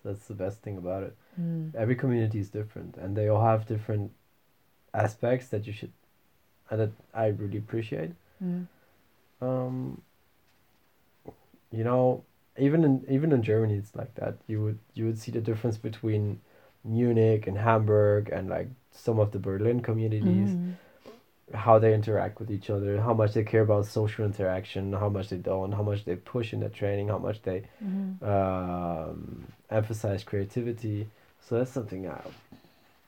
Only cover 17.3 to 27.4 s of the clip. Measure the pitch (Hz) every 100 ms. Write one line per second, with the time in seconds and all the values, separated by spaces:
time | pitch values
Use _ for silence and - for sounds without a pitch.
17.3 | 107 101 101 110 113 107 104 104 104 110
18.3 | 92 92 87 131 127 _ - - 110 104
19.3 | 101 98 98 110 120 120 113 110 107 135
20.3 | 180 202 180 175 180 - _ - - _
21.3 | _ - 110 110 110 110 107 107 101 95
22.3 | - 110 98 - 101 101 104 117 113 107
23.3 | 110 107 113 107 104 104 113 107 107 104
24.3 | 101 95 92 104 95 98 98 104 101 98
25.3 | 90 92 95 95 104 104 104 - 90 -
26.3 | 123 110 107 104 - 101 101 101 95 90
27.3 | 107